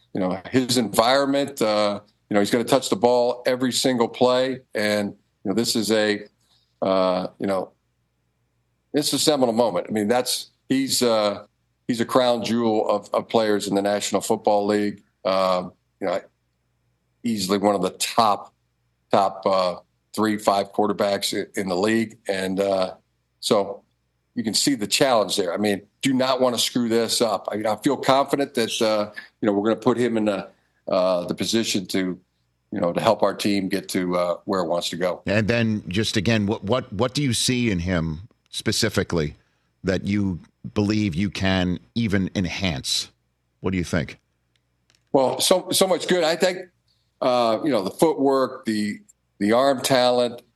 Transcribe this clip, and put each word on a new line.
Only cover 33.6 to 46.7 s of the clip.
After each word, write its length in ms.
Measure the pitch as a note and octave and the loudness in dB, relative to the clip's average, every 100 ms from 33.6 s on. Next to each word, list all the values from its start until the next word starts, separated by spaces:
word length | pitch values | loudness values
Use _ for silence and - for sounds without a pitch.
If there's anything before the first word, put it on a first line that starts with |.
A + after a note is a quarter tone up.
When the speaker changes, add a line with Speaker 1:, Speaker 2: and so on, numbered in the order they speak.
| F#2+ | 0
Speaker 1:
get 200 | F#2+ - | -4 -4
to, 260 | G2 F2+ F2+ | -4 -2 0
uh, 200 | F2 E2+ | -2 -4
where 160 | - G2 | -4 -4
it 60 | E2 | -2
wants 240 | F2 - | -2 -4
to 60 | E2 | -4
go. 260 | F2+ E2+ - | -4 -4 -2
Speaker 2:
And 200 | G2+ G#2 | 0 2
then 380 | A#2 A2+ G#2+ - | 0 0 -2 -4
just 300 | F2+ G#2+ A2+ | -4 -2 0
again, 300 | F#2 A2 G2+ | 0 0 0
what, 180 | A2 | -4
what, 280 | G2 B2+ - | -2 -2 -2
what 220 | F#2+ B2 | -4 -2
do 80 | D3 | -2
you 100 | C#3+ | -2
see 380 | G#2+ - B2 A#2+ | 0 0 0 0
in 100 | F2+ | 0
him 480 | F2 F2+ D#2+ D#2 G2 _ _ | 0 -2 -2 -6 -12 _ _
specifically 840 | - - G#2 A2 - F2+ E2+ D2 - _ _ _ _ | -8 -4 -2 0 0 -2 -2 -2 -6 _ _ _ _
that 200 | F2+ F#2 | -4 -2
you 360 | F#2+ G#2 G2 E2+ - _ - | -2 -2 -2 -4 -10 _ -8
believe 400 | - G#2 G#2+ G#2 | -2 0 0 0
you 160 | D#2 G2+ | -2 -4
can 480 | - G2 F#2+ F2+ F2 - | -2 0 2 0 -2 -6
even 360 | A#2 A#2 G2 F2+ | -4 0 0 0
enhance? 760 | - F2 - F#2+ C#2 - - - _ _ _ _ _ | -2 -4 -2 -4 -4 -4 -6 -6 _ _ _ _ _
What 100 | F#2+ | -4
do 80 | F#2 | -4
you 60 | |
think? 340 | E2 F2+ C#2 - _ _ _ _ _ _ _ _ _ | -2 -4 -4 -10 _ _ _ _ _ _ _ _ _
Speaker 1:
Well, 280 | C#3 B2+ A2+ | 0 2 0
so, 300 | - F3+ - | 2 0 0
so 160 | - F#3+ | 0 2
much 220 | E3+ - | 0 0
good. 160 | F3+ | 0
I 120 | D#3 E3+ | 0 0
think, 220 | F#3 F#3 - | 0 -2 -10